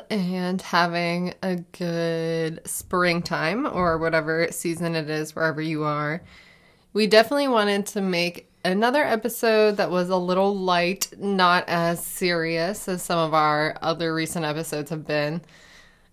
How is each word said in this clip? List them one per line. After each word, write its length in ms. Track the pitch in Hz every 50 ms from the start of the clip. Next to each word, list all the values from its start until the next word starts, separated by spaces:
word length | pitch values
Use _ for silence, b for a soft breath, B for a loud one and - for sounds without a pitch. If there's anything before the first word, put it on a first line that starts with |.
| - -
and 500 | - 208 180 180 185 185 180 180 185 185
having 720 | - - - 175 175 170 170 170 175 170 170 175 180 180 - -
a 140 | - 190 180
good 1040 | 175 175 - - - 180 170 170 170 170 165 165 165 165 165 165 165 160 160 160 - -
springtime 1000 | - - - - - - 180 180 175 170 175 170 - 175 147 151 160 190 240 294
or 320 | 269 - 180 180 175 165 160
whatever 520 | 160 165 160 160 151 156 160 165 165 -
season 420 | - - - 175 165 165 170 165 165
it 160 | 160 151 147
is 260 | 156 156 156 151 -
wherever 240 | 165 160 160 147 151 156
you 200 | 160 160 151 151
are. 380 | 151 147 147 151 147 156 175 b b b b b b b b b b b b b b -
We 140 | 202 220 202
definitely 400 | 214 220 226 226 285 285 285 269
wanted 400 | 247 220 208 208 202 202 202 -
to 140 | - 208
make 460 | 196 190 180 170 175 175 175 - - _ _ _ -
another 400 | 180 190 202 226 247 254 294 294
episode 720 | - 226 220 220 233 233 - - 226 220 214 214 214 208 202
that 120 | 190 147
was 200 | 170 180 175 175
a 60 | 185
little 400 | 185 180 175 180 185 196 202 202
light, 560 | 196 185 185 180 175 175 175 190 190 - - - -
not 500 | 190 202 196 190 180 175 175 180 - -
as 380 | 170 170 170 170 175 170 -
serious 840 | - - - 190 180 175 165 160 165 165 165 165 180 208 - - -
as 140 | 185 175
some 160 | - - 180 170
of 160 | 160 156 156
our 460 | 156 151 151 151 151 151 156 - -
other 320 | - 160 165 156 170 160 160
recent 320 | 160 160 156 - 175 160
episodes 460 | 151 147 156 165 - - 147 147 -
have 160 | 165 156 151 -
been. 340 | 151 151 147 147 156 170 - b b b b b b b b b b b b b